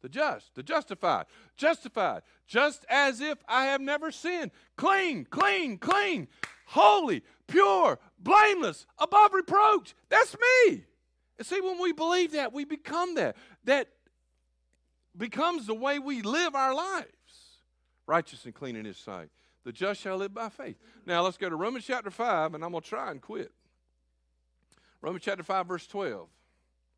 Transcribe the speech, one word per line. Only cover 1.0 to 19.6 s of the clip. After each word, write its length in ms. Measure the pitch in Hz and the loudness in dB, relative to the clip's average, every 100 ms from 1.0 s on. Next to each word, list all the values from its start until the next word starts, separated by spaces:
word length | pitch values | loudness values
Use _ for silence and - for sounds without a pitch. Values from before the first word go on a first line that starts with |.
| 175 110 78 - _ - | -2 -2 -4 -16 _ -2
Justified, 680 | 294 330 233 233 180 90 - _ _ | 0 0 -4 -4 -2 -4 -10 _ _
just 360 | 220 294 - - | 0 0 -2 0
as 320 | 254 285 233 | 2 2 0
if 180 | 294 285 - | -6 -8 -2
I 200 | 247 269 | 0 0
have 140 | 277 | -2
never 300 | 269 294 311 | -2 -4 -6
sinned. 400 | - 330 359 277 - _ - | -8 -6 -6 -6 -12 _ -2
Clean, 480 | 320 392 370 226 | 2 2 0 -4
clean, 540 | 127 - 403 392 294 190 | -6 0 0 0 -2 -6
clean. 480 | - 392 403 285 139 _ - - | 0 0 2 -2 -8 _ -16 -16
Holy, 580 | - - 415 415 294 143 - _ - | -2 6 8 6 2 -4 -6 _ 0
pure, 540 | 339 403 381 285 131 _ _ | 4 6 6 2 0 _ _
blameless, 680 | 196 403 427 381 226 - - - | 4 6 6 4 -4 -6 -14 -6
above 360 | 320 403 415 | 2 6 6
reproach. 600 | 381 339 392 427 415 - - _ | 4 0 4 4 4 -2 -16 _
That's 260 | 427 466 | 2 2
me. 520 | - 480 508 453 196 - _ _ _ _ - | 2 4 6 6 4 -6 _ _ _ _ -18
And 80 | 226 | -6
see, 140 | 381 | -4
when 200 | 370 349 | -4 -2
we 120 | 359 | -2
believe 400 | 294 330 359 339 | 0 0 0 0
that, 200 | 302 254 | -2 -4
we 120 | 262 | -6
become 520 | 285 302 - 311 359 320 | -8 -10 -6 -4 -4 -2
that. 200 | 147 - - _ | -4 -6 -16 _
That 240 | - 277 - _ _ _ _ _ _ _ _ _ _ _ _ 175 | -2 0 -2 _ _ _ _ _ _ _ _ _ _ _ _ -10
becomes 500 | 233 - 330 349 208 | -8 -2 -2 -2 -6
the 80 | |
way 240 | 220 269 285 | -4 -2 -4
we 240 | 269 262 | -4 -6
live 320 | 202 302 349 | -2 0 0
our 200 | 277 262 | 0 0
lives. 340 | 269 370 359 - _ _ - - _ _ _ _ _ - | 0 -4 -6 -8 _ _ -20 -20 _ _ _ _ _ -2
Righteous 380 | 165 160 131 | -2 -2 -10
and 100 | 123 | -18
clean 220 | - 135 113 | -14 -12 -10
in 80 | |
his 120 | 107 92 | -12 -14
sight. 320 | - 92 78 _ _ _ | -14 -14 -16 _ _ _